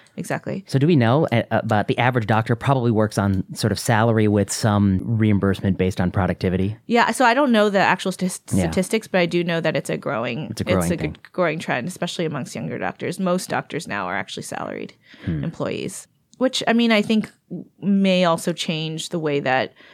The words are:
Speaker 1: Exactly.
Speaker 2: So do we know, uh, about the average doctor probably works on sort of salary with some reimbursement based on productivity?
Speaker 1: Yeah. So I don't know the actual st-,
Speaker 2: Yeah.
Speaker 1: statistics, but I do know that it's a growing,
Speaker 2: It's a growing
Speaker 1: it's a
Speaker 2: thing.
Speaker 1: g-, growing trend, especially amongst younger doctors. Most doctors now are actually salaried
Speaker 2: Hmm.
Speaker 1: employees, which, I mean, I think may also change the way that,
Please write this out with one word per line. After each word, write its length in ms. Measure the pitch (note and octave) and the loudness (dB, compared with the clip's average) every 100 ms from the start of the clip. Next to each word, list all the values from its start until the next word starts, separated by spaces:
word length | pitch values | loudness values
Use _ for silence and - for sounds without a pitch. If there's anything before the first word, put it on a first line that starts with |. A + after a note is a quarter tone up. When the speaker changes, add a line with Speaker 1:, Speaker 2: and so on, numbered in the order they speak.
| _ - | _ -12
Speaker 1:
Exactly. 480 | F3 C#3 - C#3+ - | -8 -6 -6 -8 -2
Speaker 2:
So 100 | C3+ | 2
do 80 | C#3+ | 4
we 100 | E3 | 6
know, 300 | A2+ C3+ E3 | 6 4 2
uh, 100 | A#2 - | 0 2
about 360 | A2 A2+ G#2+ G2 | 0 2 0 2
the 80 | B2+ | 2
average 280 | B2 B2+ G#2 | 2 2 2
doctor 300 | A2 A2+ A#2 | 0 2 0
probably 340 | - C3+ A#2+ | 0 2 2
works 260 | G#2+ G#2+ - | 2 2 2
on 260 | G2+ F#2+ - | 2 0 -2
sort 180 | - A2+ | -4 -2
of 60 | G2 | -2
salary 480 | - A2+ A#2 A2 G#2+ | 0 2 4 4 4
with 220 | G#2 G2 | 2 0
some 500 | - A2+ G#2 G2+ F#2+ | 0 2 4 4 2
reimbursement 760 | G#2+ A2+ A2 G2+ G2 G2 G2+ F2+ | 0 2 4 4 2 2 0 0
based 220 | F#2 - | 0 0
on 100 | F2+ | 0
productivity? 640 | G#2 F2+ F2+ F#2+ F#2 G2 A2 - | 0 0 0 -2 0 -2 -4 -2
Speaker 1:
Yeah. 240 | A#3 - | 2 2
So 120 | A3 | 2
I 80 | B3 | 2
don't 180 | A#3 D4 | 4 4
know 180 | A3+ G#3 | 4 4
the 80 | G3 | 4
actual 340 | B2 F#3 F#3+ | 2 2 -2
st-, 280 | F3 F3+ - - | -4 -4 -6 -2
Speaker 2:
Yeah. 120 | F#3+ | 0
Speaker 1:
statistics, 420 | F3 E3+ F#3 A3+ - | 2 0 0 -2 -2
but 120 | F#3+ | 0
I 60 | F3 | 0
do 180 | F3 | 0
know 160 | F3 E3 | 0 0
that 160 | E3 D3 | 0 -2
it's 120 | - | -4
a 60 | D#3+ | -6
growing, 520 | - C#3 B2 A#2+ - | -4 -4 -4 -6 -8
Speaker 2:
It's 100 | - | -6
a 40 | |
growing 180 | - F#3 | 0 0
Speaker 1:
it's 80 | E3+ | 2
a 60 | E3+ | 0
Speaker 2:
thing. 160 | D#3 | -4
Speaker 1:
g-, 60 | D3+ - | -8 -10
growing 260 | - E3+ D#3 | -2 -2 -2
trend, 300 | - C3 F3 | -4 -4 -4
especially 360 | - F3+ - | -6 -8 -4
amongst 300 | D#3+ D3 - | -4 -4 -8
younger 240 | - E3 - | -8 -8 -6
doctors. 400 | F#2 - B2 E3+ | -6 -6 -8 -4
Most 280 | F#3+ F3+ - | -2 -2 -2
doctors 360 | B2 - D3 - | -6 -6 -10 -8
now 200 | G#2 F#2 | -6 -4
are 100 | F#2+ | -6
actually 260 | G2 - | -6 -10
salaried 500 | - - - G1+ G#1+ - _ - | -10 -8 -8 -8 -12 -14 _ -12
Speaker 2:
Hmm. 200 | - D3 | -6 -4
Speaker 1:
employees, 640 | C#3 - D3+ - C2+ - - _ _ _ | -6 -6 -6 -6 -8 -12 -16 _ _ _
which, 240 | B3+ - - | -2 0 0
I 60 | |
mean, 180 | A3+ A#3 | 2 4
I 100 | A3 | 2
think 280 | G#3 A3 - - _ F3+ - _ | 2 0 0 -8 _ -14 -14 _
may 440 | F#3 G3 G3 F#3 | 0 2 4 4
also 280 | F3+ E3 - | 4 2 -2
change 560 | E3 - D#3 D#3+ D#3+ - | -4 -4 -4 -4 -6 -6
the 80 | F3 | -4
way 220 | D#3 C#3+ | -2 -2
that, 320 | C#3 C3 A2 - - | 0 0 0 -6 -20